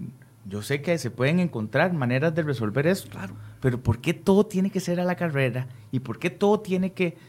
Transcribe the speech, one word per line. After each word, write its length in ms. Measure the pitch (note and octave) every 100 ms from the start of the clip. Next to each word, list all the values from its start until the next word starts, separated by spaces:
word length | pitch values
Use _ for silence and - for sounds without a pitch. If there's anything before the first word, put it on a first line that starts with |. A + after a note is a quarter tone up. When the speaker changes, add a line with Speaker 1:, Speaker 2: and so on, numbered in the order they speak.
| - - - - G2
Speaker 1:
yo 140 | G#2
sé 220 | G#2 C#3+
que 160 | D3 E3+
se 120 | A#2
pueden 300 | - C3 F3
encontrar 540 | F3 A#2+ G#2+ C3+ F3+
maneras 400 | E3+ A#2+ C3 E3
de 80 | E3
resolver 440 | D3+ A#2+ G#2+ B2 D3+
esto, 220 | F#3+ -
Speaker 2:
Claro. 220 | - F#3+ - - -
Speaker 1:
pero 180 | C3 B2
¿por 180 | - G#2+
qué 140 | E3
todo 320 | E3 - F#3+
tiene 260 | G#3 F#3 F#3+
que 80 | F#3+
ser 220 | F3 F3
a 40 |
la 100 | F3+
carrera? 540 | F3 E3+ C#3 C3 B2 B2+ - -
¿Y 100 | C3
por 180 | - A2
qué 100 | F3
todo 320 | F3+ G3+ G#3
tiene 320 | F#3+ F#3 F#3
que... 240 | - F3 -